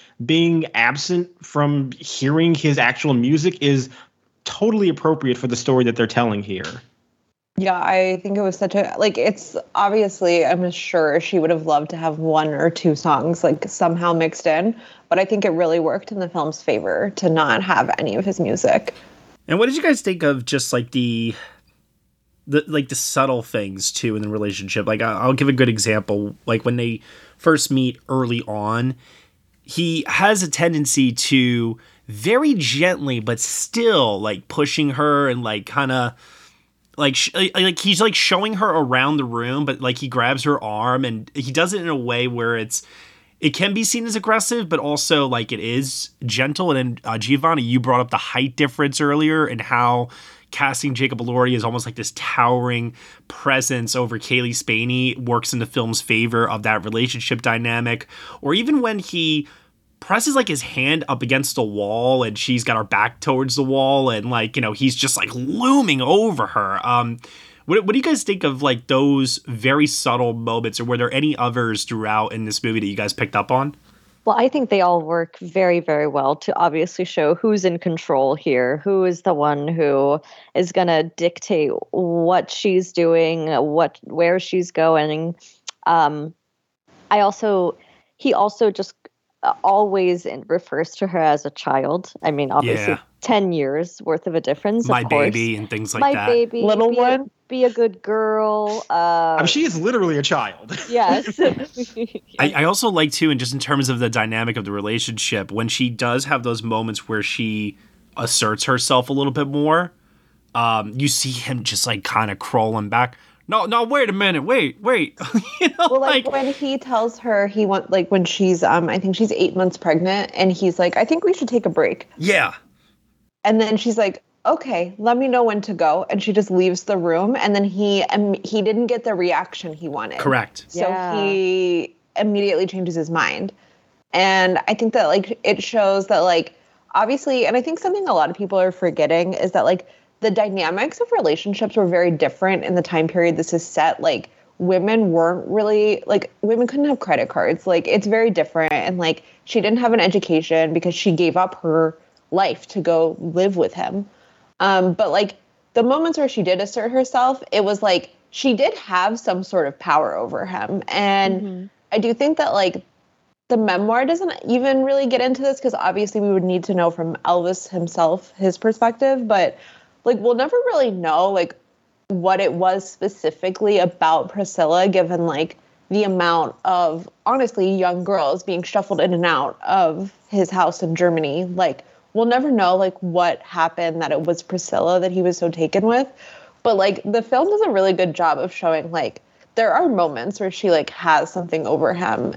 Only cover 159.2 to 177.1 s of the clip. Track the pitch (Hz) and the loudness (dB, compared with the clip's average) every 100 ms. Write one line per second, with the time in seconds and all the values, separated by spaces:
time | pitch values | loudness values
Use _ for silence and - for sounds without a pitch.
159.2 | 220 180 185 185 139 139 170 151 123 90 | -2 -4 -2 -2 -2 -4 0 2 2 -4
160.2 | 117 - 185 185 107 196 - 359 202 196 | -4 -6 -6 -6 -6 -6 -2 0 2 2
161.2 | 190 190 202 180 196 _ - 220 233 233 | 2 0 -4 -10 -14 _ -4 0 0 0
162.2 | 285 311 294 202 185 - - _ _ _ | 0 2 0 2 0 -2 -14 _ _ _
163.2 | _ _ - 233 214 180 208 240 277 339 | _ _ -2 0 2 0 2 0 2 0
164.2 | 359 - - 247 269 269 269 277 254 240 | -2 -6 -2 0 2 2 2 0 2 0
165.2 | 254 262 269 269 262 - 185 185 208 214 | 0 0 -2 -2 -4 -2 -2 0 -2 0
166.2 | 202 190 185 180 180 185 170 170 165 - | 0 2 2 -2 -2 0 0 0 -6 -4
167.2 | - 175 175 185 - 185 170 175 165 185 | 0 0 0 -4 -6 -6 -4 0 0 0
168.2 | - - 190 - 220 220 233 226 269 269 | -6 -2 -2 0 -2 2 0 2 0 0
169.2 | 220 196 147 - - - _ _ 233 214 | 2 2 2 -2 -20 -20 _ _ -2 2
170.2 | 226 240 277 494 508 311 247 185 165 156 | 2 2 2 2 2 2 2 0 0 2
171.2 | 196 190 170 - _ _ _ _ - 185 | 2 2 -2 -6 _ _ _ _ -6 -2
172.2 | 180 190 180 170 185 190 190 - 196 - | 2 2 0 2 0 0 -6 -6 -6 -2
173.2 | 156 156 185 185 208 202 175 - 160 160 | -6 -2 -6 -2 2 2 2 2 2 2
174.2 | 185 202 190 - 156 175 196 190 170 175 | 0 -6 -6 0 2 4 4 2 0 0
175.2 | 170 143 160 - _ _ - 202 202 185 | -2 -2 -4 -6 _ _ -4 0 0 2
176.2 | 175 170 151 - 185 180 170 165 - | 2 2 0 -4 -2 0 0 -2 -12